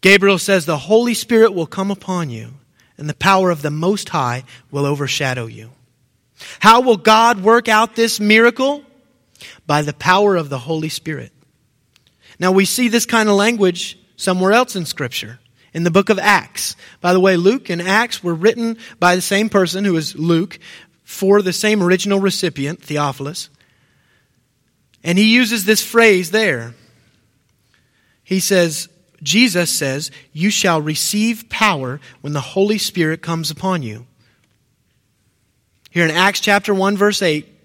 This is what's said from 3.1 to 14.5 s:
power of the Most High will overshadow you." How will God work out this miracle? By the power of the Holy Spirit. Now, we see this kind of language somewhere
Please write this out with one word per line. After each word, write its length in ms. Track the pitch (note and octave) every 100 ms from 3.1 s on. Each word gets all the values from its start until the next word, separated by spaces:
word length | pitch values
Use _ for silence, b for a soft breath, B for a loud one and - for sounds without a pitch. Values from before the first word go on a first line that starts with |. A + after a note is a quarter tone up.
power 360 | - F#3+ G3 F#3
of 120 | E3
the 80 | D3
Most 400 | D3+ E3+ G#3 -
High 340 | E3+ B2+ A#2+ B2+ B B
will 160 | C#3 C#3
overshadow 600 | C#3+ C#3 - C#3 B2+ A2+
you." 260 | A2+ A2 B2+ _ _ _ _ _ _ B B
How 200 | G#3 A#3
will 180 | B3+ G#3+
God 440 | D#3 A3 A#3 A3+
work 240 | F#3+ A#3 A3+
out 300 | G#3+ A3+ A3+
this 240 | A3+ A3
miracle? 640 | G#3 A3 A#3 A#3 C4 D4 C#4+ _ _ _ _ _ B B -
By 160 | D3
the 120 | D3
power 420 | C#3+ E3 F#3 G#3 F#3
of 120 | D3+
the 120 | C#3
Holy 300 | A#2+ D#3+ D#3
Spirit. 420 | - - D3 A#2 _ _ _ _ _ _ _ _ b b b
Now, 140 | F3+
we 140 | F#3 F#3+
see 220 | - B3
this 180 | A3+ A3+
kind 220 | A#3 G#3+
of 60 |
language 640 | G3+ G#3 A#3 F#3+ F3 - - _ _
somewhere 360 | - F3+ F#3